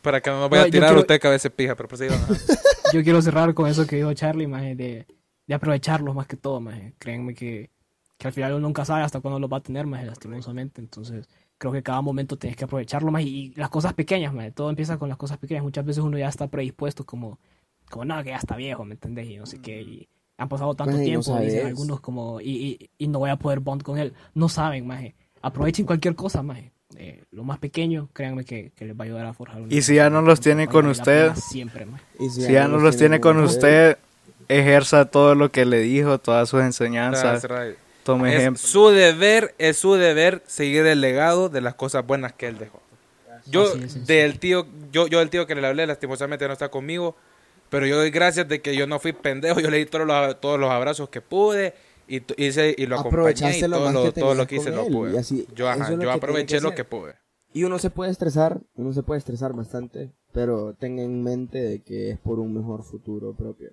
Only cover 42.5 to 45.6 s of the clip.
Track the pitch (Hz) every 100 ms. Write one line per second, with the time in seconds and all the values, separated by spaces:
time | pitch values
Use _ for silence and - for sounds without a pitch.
42.5 | 110 104 - _ _ _ _ - - 135
43.5 | 165 202 151 123 139 120 160 151 143 180
44.5 | 180 170 151 147 151 170 165 160 175 160
45.5 | 147